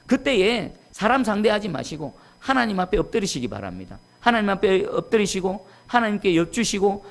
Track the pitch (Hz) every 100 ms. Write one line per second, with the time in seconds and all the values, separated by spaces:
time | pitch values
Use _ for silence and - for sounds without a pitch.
0 | - 262 285 226 190 233 - - _ -
1 | 214 262 226 208 214 208 202 135 - 156
2 | 147 - - _ - 269 233 190 180 190
3 | 165 233 196 147 120 101 98 90 92 101
4 | _ _ 240 233 202 190 190 190 - 165
5 | - 220 202 190 185 202 - - - 240
6 | 220 208 202 165 247 - 220 202 202 202
7 | -